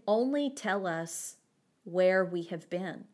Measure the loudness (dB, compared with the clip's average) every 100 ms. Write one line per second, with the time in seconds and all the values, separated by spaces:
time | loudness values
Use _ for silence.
0 | 0 2 2 0 -2 -2 -2 -2 -2 -4
1 | -6 -8 -10 -12 _ _ _ _ -4 4
2 | 6 4 2 -2 -6 -8 -6 -6 -6 -10
3 | -16